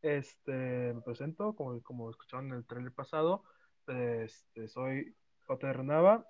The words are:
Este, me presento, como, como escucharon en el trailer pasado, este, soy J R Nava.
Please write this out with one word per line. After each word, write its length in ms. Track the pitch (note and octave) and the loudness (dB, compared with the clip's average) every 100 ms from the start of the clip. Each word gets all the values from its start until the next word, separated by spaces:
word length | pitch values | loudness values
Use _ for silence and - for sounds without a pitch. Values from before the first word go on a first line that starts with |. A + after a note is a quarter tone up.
Este, 920 | D#3 D3 C3+ - - C3 B2+ B2+ B2 | 0 0 -2 -12 -6 -4 -2 -2 -2
me 60 | A#2+ | -4
presento, 540 | A#2+ A#2+ C#3+ D#3+ G#3 G#3+ | -6 -6 -6 -4 -4 -2
como, 260 | C3+ A#2+ | -6 -6
como 260 | - B2 A2+ | -8 -10 -10
escucharon 380 | A2+ - B2+ C3+ | -10 -12 -10 -8
en 120 | B2 | -8
el 60 | |
trailer 280 | A#2+ B2 B2+ | -8 -10 -10
pasado, 500 | - C3+ D#3 D#3+ G3 - _ _ _ - | -8 -6 0 2 2 -4 _ _ _ -8
este, 800 | B2+ A#2+ A#2 A2 - _ - A2 | -2 0 -2 -4 -10 _ -12 -12
soy 440 | B2+ C3 C3+ D3 - _ _ _ | -6 -4 -4 -6 -12 _ _ _
J 220 | C3 C#3 | -4 -2
R 120 | B2+ | -4
Nava. 420 | C3 D3+ F3+ A3+ - | 2 8 8 8 4